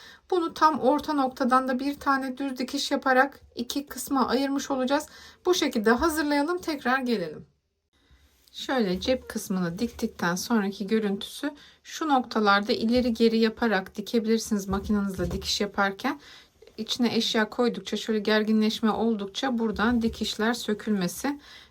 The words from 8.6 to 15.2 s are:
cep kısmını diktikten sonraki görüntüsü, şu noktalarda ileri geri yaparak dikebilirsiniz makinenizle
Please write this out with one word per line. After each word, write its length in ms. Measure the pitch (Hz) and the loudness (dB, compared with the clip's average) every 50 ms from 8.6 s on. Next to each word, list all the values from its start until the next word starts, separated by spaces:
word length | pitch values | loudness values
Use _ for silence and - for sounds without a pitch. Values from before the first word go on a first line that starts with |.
| - - 277 254 220 185 180 185 | -4 -2 0 2 2 2 0 0
cep 280 | - 262 254 254 - - | 0 0 0 0 -2 -6
kısmını 500 | - 214 - - 190 185 180 170 170 185 | -8 -8 -4 -2 -2 -2 -2 -2 -2 -2
diktikten 560 | 240 233 - - 233 220 - - 190 175 180 | -4 -4 -4 -4 -6 -6 -4 -2 -2 0 0
sonraki 520 | 180 - - 240 214 196 196 196 - 202 | -2 -2 0 0 2 2 0 -4 -4 -4
görüntüsü, 680 | 190 220 220 208 202 196 196 - - - - 285 302 302 - - - - _ | 0 0 0 0 0 -2 -4 -6 -10 -10 -8 -8 -8 -8 -10 -20 -20 -20 _
şu 260 | - - - - 320 311 | -18 -12 -8 -4 0 2
noktalarda 640 | 277 254 233 - - 226 214 202 202 202 208 208 | 2 2 0 0 -2 2 4 4 4 4 4 0
ileri 420 | - - - 220 240 254 240 254 226 | -2 0 2 2 2 2 2 2 2
geri 240 | - 233 226 220 226 | 4 4 4 6 4
yaparak 580 | 226 214 220 - 240 226 196 185 190 - - | 2 2 2 0 0 2 2 0 -2 -4 -8
dikebilirsiniz 720 | - 202 - - 233 214 220 226 226 - - 214 202 196 196 | -10 -6 -2 0 0 2 2 0 0 0 -2 -2 -2 -2 -2
makinenizle 600 | 190 196 - - 208 208 202 196 185 185 | -2 -2 0 0 0 0 0 -2 -4 -4